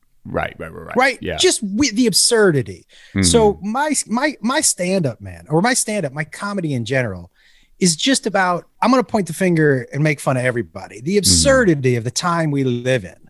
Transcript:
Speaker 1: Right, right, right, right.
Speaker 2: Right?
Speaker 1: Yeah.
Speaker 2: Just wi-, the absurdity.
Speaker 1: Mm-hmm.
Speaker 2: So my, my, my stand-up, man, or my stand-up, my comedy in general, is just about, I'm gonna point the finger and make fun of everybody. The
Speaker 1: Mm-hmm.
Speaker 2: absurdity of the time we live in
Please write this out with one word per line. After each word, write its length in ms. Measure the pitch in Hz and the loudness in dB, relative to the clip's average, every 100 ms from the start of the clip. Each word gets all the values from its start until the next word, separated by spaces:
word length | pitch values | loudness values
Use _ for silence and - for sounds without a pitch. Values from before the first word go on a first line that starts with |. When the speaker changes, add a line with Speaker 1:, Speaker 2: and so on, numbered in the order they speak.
| _ _ | _ _
Speaker 1:
Right, 300 | - 87 - - | -8 -6 -6 -8
right, 120 | 82 | -14
right, 160 | 82 82 | -14 -6
right. 80 | 220 | -2
Speaker 2:
Right? 220 | 269 240 | 0 -2
Speaker 1:
Yeah. 140 | 87 80 | -6 0
Speaker 2:
Just 240 | 359 - | 0 0
wi-, 280 | 202 202 285 | -2 -2 0
the 120 | 208 240 | 2 2
absurdity. 760 | 180 - 233 202 143 104 87 _ - - | 2 2 4 4 2 -2 -10 _ -20 -6
Speaker 1:
Mm-hmm. 120 | - | 0
Speaker 2:
So 360 | 85 240 214 196 | 2 4 4 0
my, 320 | 202 233 302 285 - | -4 -2 -2 -2 -4
my, 280 | 220 302 - | -2 -2 -2
my 180 | 220 285 | -4 -2
stand-up, 640 | - - 180 190 143 110 | -2 -2 -2 0 -2 -4
man, 240 | 98 85 85 | -12 -16 -2
or 140 | 160 | 0
my 100 | 220 | 2
stand-up, 400 | 254 - 214 147 | 0 -2 -4 -4
my 120 | 139 | -6
comedy 500 | 156 - 202 202 160 | -10 -10 -8 -6 -4
in 100 | 131 | -4
general, 460 | 110 135 120 92 87 _ _ _ _ _ | -2 -2 -2 -6 -14 _ _ _ _ _
is 180 | 185 156 | 0 0
just 300 | 262 262 233 | 0 0 0
about, 400 | 190 185 180 - _ | 0 0 -2 -6 _
I'm 80 | 214 | 2
gonna 140 | 262 | 2
point 240 | 220 226 175 | 2 -2 -4
the 40 | |
finger 540 | 160 190 165 151 131 117 | -2 2 4 4 2 -2
and 120 | 139 | 0
make 160 | 156 151 | 0 0
fun 160 | - 131 | 0 0
of 80 | |
everybody. 560 | 123 120 87 95 92 101 | 0 -2 -4 -10 -16 -10
The 120 | 131 | -2
Speaker 1:
Mm-hmm. 60 | 202 | 2
Speaker 2:
absurdity 760 | 175 - 285 262 214 147 131 120 | 2 4 4 4 4 4 2 0
of 80 | |
the 60 | 113 | -2
time 400 | - 175 170 160 | -4 -2 0 0
we 120 | 143 | 0
live 440 | 131 120 123 131 90 | 0 0 0 -2 -4
in 80 | - - | -14 -20